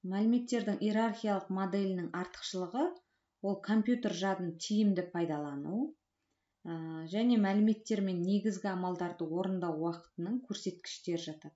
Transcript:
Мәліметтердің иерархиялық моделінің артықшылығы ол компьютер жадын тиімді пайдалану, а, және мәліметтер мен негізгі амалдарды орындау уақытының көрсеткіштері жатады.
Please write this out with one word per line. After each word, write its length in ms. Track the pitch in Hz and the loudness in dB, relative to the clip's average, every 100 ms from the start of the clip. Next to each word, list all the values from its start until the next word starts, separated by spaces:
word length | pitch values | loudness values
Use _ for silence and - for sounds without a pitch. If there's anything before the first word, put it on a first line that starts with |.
Мәліметтердің 760 | 185 196 220 247 240 240 202 196 | -4 2 4 4 2 0 0 0
иерархиялық 680 | 214 214 226 208 214 196 - | 2 2 0 0 0 0 -2
моделінің 600 | 190 190 196 196 180 170 | -2 0 0 0 0 -2
артықшылығы 680 | 175 180 - - 185 180 240 349 349 _ _ _ _ | -4 -6 -8 -8 -6 -4 0 -2 -2 _ _ _ _
ол 120 | 196 196 | -4 -4
компьютер 520 | - 220 214 240 214 | 2 2 4 2 0
жадын 380 | 170 196 190 175 165 | 0 0 0 -4 -6
тиімді 480 | - 214 208 185 180 | 0 4 4 4 0
пайдалану, 760 | 175 165 151 147 139 151 202 302 - _ _ _ _ _ _ 170 | -2 0 0 -4 -6 -4 -2 -4 -6 _ _ _ _ _ _ -8
а, 100 | 165 160 160 160 | -6 -6 -8 -4
және 320 | 196 240 233 | 2 6 6
мәліметтер 640 | 196 202 214 214 - 214 | 6 6 4 4 0 0
мен 200 | 196 180 | 0 0
негізгі 480 | 180 202 208 185 202 | 2 2 2 -2 -2
амалдарды 580 | 185 180 175 180 170 160 | -2 -2 -2 -4 -4 -4
орындау 540 | 165 190 185 170 156 | -2 0 0 -2 0
уақытының 580 | 165 170 - - 180 247 | -2 -4 -10 -8 -4 -4
көрсеткіштері 800 | 247 - 196 180 - - - 165 | -4 -6 -6 -8 -14 -10 -4 -4
жатады. 320 | 160 156 151 | -4 -10 -14